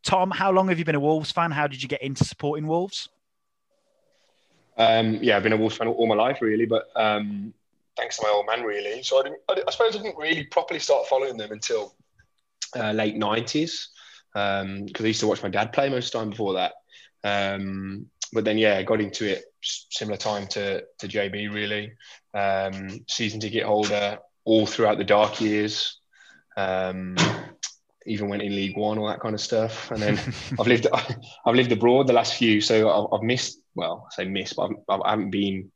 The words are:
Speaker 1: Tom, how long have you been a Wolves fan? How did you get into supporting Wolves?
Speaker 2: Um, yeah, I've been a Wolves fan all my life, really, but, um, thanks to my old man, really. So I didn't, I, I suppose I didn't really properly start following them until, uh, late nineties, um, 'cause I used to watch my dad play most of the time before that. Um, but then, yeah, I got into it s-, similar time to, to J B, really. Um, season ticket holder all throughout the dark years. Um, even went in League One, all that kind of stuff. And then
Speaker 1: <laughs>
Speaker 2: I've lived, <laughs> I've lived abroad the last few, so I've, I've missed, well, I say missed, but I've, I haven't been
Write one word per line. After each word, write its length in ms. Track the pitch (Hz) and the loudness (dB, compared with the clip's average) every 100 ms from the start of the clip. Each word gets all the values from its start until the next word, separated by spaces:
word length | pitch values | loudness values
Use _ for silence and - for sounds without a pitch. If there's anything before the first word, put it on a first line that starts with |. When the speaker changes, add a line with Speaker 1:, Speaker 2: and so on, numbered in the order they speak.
Speaker 1:
Tom, 300 | - 190 185 | 2 2 2
how 180 | 180 196 | 0 2
long 160 | 190 190 | 4 4
have 120 | 170 | 0
you 40 | |
been 120 | 165 151 | 0 0
a 40 | |
Wolves 300 | 143 156 151 | 2 0 0
fan? 220 | - 170 | -2 -2
How 160 | 147 147 | 0 -2
did 120 | 131 | -4
you 80 | 131 | -6
get 140 | 139 | -6
into 220 | 135 135 | -6 -4
supporting 420 | - - 147 151 156 | -4 -2 -4 -4 -2
Wolves? 420 | 165 190 - - _ _ _ _ _ _ _ _ _ _ _ _ _ _ _ _ - | -2 -2 -8 -14 _ _ _ _ _ _ _ _ _ _ _ _ _ _ _ _ 4
Speaker 2:
Um, 420 | 113 113 113 110 | 6 6 4 2
yeah, 140 | 120 104 | 4 4
I've 80 | |
been 80 | 98 | 4
a 40 | 107 | 4
Wolves 200 | 110 - | 2 0
fan 100 | 113 | -2
all 220 | 113 113 | 2 4
my 80 | 107 | 4
life, 260 | 120 139 | 2 2
really, 240 | 113 107 113 | 0 2 2
but, 220 | 110 - - | 0 0 0
um, 580 | 110 104 104 101 104 - _ _ _ - | 2 2 -2 -6 -10 -14 _ _ _ -10
thanks 200 | 120 - | -8 -2
to 80 | |
my 60 | 110 | 2
old 160 | 104 104 | 2 2
man, 180 | 117 | -2
really. 360 | 117 104 101 117 | -2 -4 -4 -6
So 160 | 131 135 | 2 2
I 20 | |
didn't, 140 | 135 - - | 2 -6 -4
I, 140 | 190 - | -2 -2
I 40 | |
suppose 240 | - 226 214 | 2 0 0
I 60 | |
didn't 160 | 208 156 | -8 -8
really 240 | 151 165 | -2 -2
properly 380 | 143 - 165 160 | 0 -2 -2 -6
start 260 | - 139 113 | 2 2 4
following 300 | 135 135 117 | 0 0 -6
them 160 | 107 | -10
until, 420 | 107 - 113 104 _ _ _ _ _ _ _ - 127 | -8 -4 -4 -6 _ _ _ _ _ _ _ -12 -6
uh, 140 | 110 | -2
late 240 | 107 107 107 | 0 0 0
nineties, 760 | 104 110 120 151 165 - - - - - _ | 0 -2 -2 -2 -2 -4 -12 -18 -20 -20 _
um, 540 | 104 101 98 95 98 101 | -4 -2 -2 -4 -8 -10
'cause 160 | - | -2
I 40 | 110 | -2
used 120 | 110 | 0
to 80 | 107 | 0
watch 140 | 98 | 0
my 80 | 101 | -2
dad 220 | 101 110 | -2 0
play 160 | 123 139 | 0 0
most 180 | 127 120 | -2 -4
of 60 | |
the 60 | 117 | -4
time 120 | 110 | -6
before 240 | 104 101 | -4 -2
that. 180 | 92 90 - _ - - _ | -2 -2 -6 _ -20 -20 _
Um, 840 | 101 101 98 98 98 95 98 98 - _ - | -4 -2 -2 -4 -6 -6 -8 -10 -14 _ -4
but 120 | 113 | 0
then, 140 | 107 107 | 2 4
yeah, 180 | 107 98 | 4 4
I 60 | |
got 180 | 92 110 | 2 0
into 240 | 104 - | 0 -2
it 200 | 107 95 - _ | -2 -2 -6 _
s-, 240 | - - - | -8 -8 -8
similar 260 | - 107 98 | -8 -6 -4
time 320 | 110 104 98 | -2 -4 -4
to, 360 | 104 101 95 - _ | -4 -2 -4 -6 _
to 80 | 104 | -6
J 220 | 104 101 | -2 -2
B, 180 | 101 104 | -4 -6
really. 460 | 104 104 104 104 110 - - _ | -4 -4 -4 -6 -14 -20 -20 _
Um, 680 | 104 101 95 98 98 98 101 - | -2 0 0 -2 -4 -10 -12 -8
season 300 | - 113 107 | -4 -4 -4
ticket 240 | 107 110 | -4 -2
holder 540 | 104 107 104 104 101 107 - _ | 2 2 2 0 -2 -4 -14 _
all 220 | - 110 104 | 4 4 4
throughout 320 | - 110 104 | 2 2 2
the 60 | |
dark 360 | 95 104 104 - | 4 6 6 2
years. 580 | 110 107 107 107 - - _ _ - - _ - | 0 2 0 -2 -4 -6 _ _ -20 -20 _ -4
Um, 580 | 95 92 92 92 92 90 82 - - - - - _ _ - | -2 0 -2 -4 -6 0 0 0 -10 -12 -14 -14 _ _ -6
even 200 | 104 101 | -4 -2
went 140 | 101 | -4
in 120 | 101 | -2
League 220 | 101 98 98 | -2 -4 -2
One, 220 | 107 107 | -2 0
all 100 | 107 | -2
that 120 | - | -4
kind 140 | 113 | -4
of 60 | 107 | -4
stuff. 500 | - 113 113 113 - | -2 0 0 -4 -8
And 120 | 110 | -2
then 160 | 104 107 | 0 0
Speaker 1:
<laughs> 400 | - - - 123 | -2 -8 -8 -2
Speaker 2:
I've 80 | 113 | 4
lived, 200 | 120 110 - - - | 4 4 0 -2 -8
<laughs> 300 | - - - | -10 -4 2
I've 80 | |
lived 180 | 123 123 | 4 4
abroad 340 | 110 117 127 131 | 4 6 6 6
the 60 | |
last 220 | 120 - | 4 2
few, 260 | - 117 107 | 2 4 4
so 280 | 107 110 107 | 4 4 6
I've, 280 | - 107 107 | 4 2 0
I've 60 | |
missed, 360 | 113 127 - - _ | 0 0 -2 -10 _
well, 320 | - 82 82 - | -6 -6 -6 -10
I 40 | |
say 100 | - 95 | -8 -4
missed, 280 | 98 90 - | -4 -6 -4
but 140 | - - - | -4 -4 -2
I've, 120 | 98 | 0
I 60 | 98 | 2
haven't 200 | 107 101 | 0 0
been 400 | 101 101 95 95 | 0 0 -2 -8